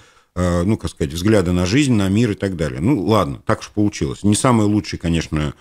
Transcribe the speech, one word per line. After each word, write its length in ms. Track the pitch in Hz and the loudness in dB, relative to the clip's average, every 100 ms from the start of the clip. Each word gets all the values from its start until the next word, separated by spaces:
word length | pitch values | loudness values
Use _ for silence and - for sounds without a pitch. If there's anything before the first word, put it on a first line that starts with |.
| - _ _ | -16 _ _
э, 280 | - 90 87 | -4 0 0
ну, 140 | 90 110 | 0 -2
как 140 | 87 | -4
сказать, 220 | - 80 | -6 -6
взгляда 400 | 80 95 110 87 | -2 2 2 2
на 140 | 90 90 | 0 2
жизнь, 260 | 123 147 | 2 2
на 160 | 113 98 | 2 2
мир 220 | 101 120 | 2 0
и 20 | |
так 220 | 98 98 92 | 0 -4 -4
далее. 240 | 78 64 | -6 -2
Ну, 240 | 92 139 | 0 0
ладно, 380 | 85 107 78 62 | 2 2 2 -4
так 160 | - 110 | -4 -4
уж 100 | - | -4
получилось. 520 | - 104 - 73 62 | -2 -2 0 -6 -2
Не 120 | 104 | 0
самый 320 | 104 135 117 104 | 2 4 4 2
лучший, 320 | 104 104 90 | 0 -2 -6
конечно, 560 | 85 82 78 76 76 62 | -2 -2 0 -4 -4 -6